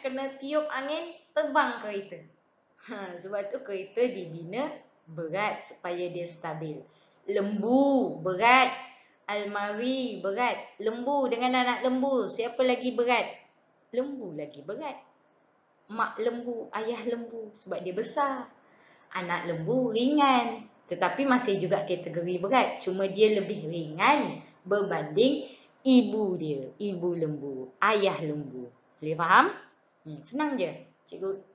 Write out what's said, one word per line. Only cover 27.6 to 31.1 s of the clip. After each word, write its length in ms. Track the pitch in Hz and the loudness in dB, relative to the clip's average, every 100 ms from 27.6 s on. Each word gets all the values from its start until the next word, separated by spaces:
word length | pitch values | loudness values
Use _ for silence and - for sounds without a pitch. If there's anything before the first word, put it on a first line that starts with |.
| 127 - | -10 -2
ayah 380 | 202 220 196 156 | 2 4 2 0
lembu. 480 | 156 147 139 127 123 _ _ - | -4 -4 -6 -10 -12 _ _ -10
Boleh 160 | 151 160 | -6 -2
faham? 400 | 170 214 339 - - _ _ _ | 6 6 6 2 -16 _ _ _
Hmm, 160 | 156 147 | -14 -14
senang 380 | - 262 302 262 | -8 -2 0 0
je. 100 | 165 147 - _ | -2 -4 -16 _
Cikgu 320 | - | -18